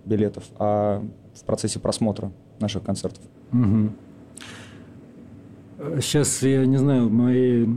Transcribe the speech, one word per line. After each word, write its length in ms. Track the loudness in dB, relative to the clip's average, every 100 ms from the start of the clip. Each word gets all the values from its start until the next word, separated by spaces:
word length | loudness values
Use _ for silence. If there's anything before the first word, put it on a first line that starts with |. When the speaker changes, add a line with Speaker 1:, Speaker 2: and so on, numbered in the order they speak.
| -4
Speaker 1:
билетов, 380 | 0 0 -2 -14 -4
а 440 | 0 0 0 -2 -6 -12 -20
в 100 | -16
процессе 340 | -6 -4 -4 -4
просмотра 540 | -4 -2 -2 -2 -8 -12 -20 -8
наших 220 | -6 -6
концертов. 400 | -6 -6 -6 -10 -18 -20 -4
Speaker 2:
Мгм. 420 | 0 2 2 0 -4 -16 -20 -20 -20 -18 -18 -20 -20 -20 -20 -20 -20 -20 -20 -20 -20 -20 -14 -6 -4
Сейчас, 420 | 0 0 0 0
я 220 | 2 4 4
не 100 | 4
знаю, 320 | 4 4 4
мои 540 | 4 4 4 4 4 2